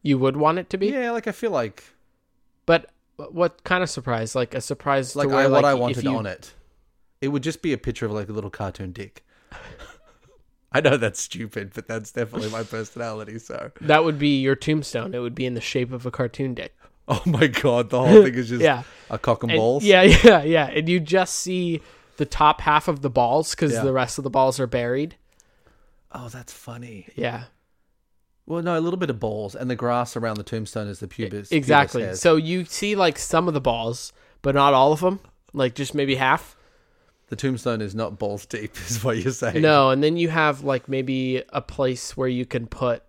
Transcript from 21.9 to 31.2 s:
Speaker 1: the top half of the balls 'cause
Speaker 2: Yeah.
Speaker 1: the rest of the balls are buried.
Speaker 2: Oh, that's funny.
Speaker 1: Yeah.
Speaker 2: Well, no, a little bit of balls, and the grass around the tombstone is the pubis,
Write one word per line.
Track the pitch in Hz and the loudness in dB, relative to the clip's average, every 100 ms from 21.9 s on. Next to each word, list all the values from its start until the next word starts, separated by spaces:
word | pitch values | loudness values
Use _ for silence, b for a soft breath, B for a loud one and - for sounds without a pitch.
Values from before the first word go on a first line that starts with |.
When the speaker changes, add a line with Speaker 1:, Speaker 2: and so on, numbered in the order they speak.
| b b - | b b -6
Speaker 1:
the | |
top | 147 - 151 151 | -6 4 4 4
half | - 151 - | 2 2 0
of | 147 | -4
the | 139 | 0
balls | 120 120 143 160 - | 0 2 0 -2 -2
'cause | 156 | -2
Speaker 2:
Yeah. | 113 | 0
Speaker 1:
the | 135 | 0
rest | 131 127 - | 0 -2 -6
of | |
the | 135 | -2
balls | 135 131 127 | 2 2 0
are | 123 | -2
buried. | 123 120 131 156 - _ _ _ _ _ _ _ _ _ | -2 -2 -2 -4 -10 _ _ _ _ _ _ _ _ _
Speaker 2:
Oh, | - 120 | -16 -14
that's | 123 117 | -16 -18
funny. | - - 120 120 104 - - | -20 -18 -16 -16 -18 -16 -8
Speaker 1:
Yeah. | 117 117 120 _ _ _ _ _ _ _ _ _ - | -8 -8 -16 _ _ _ _ _ _ _ _ _ -8
Speaker 2:
Well, | 170 | -6
no, | 170 165 | -2 -2
a | |
little | 170 185 | -2 -2
bit | 160 | -2
of | 117 | -2
balls, | 110 107 101 - | -4 -4 -8 -8
and | 127 | -6
the | 120 | -4
grass | 120 120 120 123 | -2 -2 -2 -4
around | 113 104 | -6 -6
the | |
tombstone | 101 113 107 113 104 | -8 -8 -8 -8 -8
is | 98 | -10
the | 98 | -12
pubis, | - | -8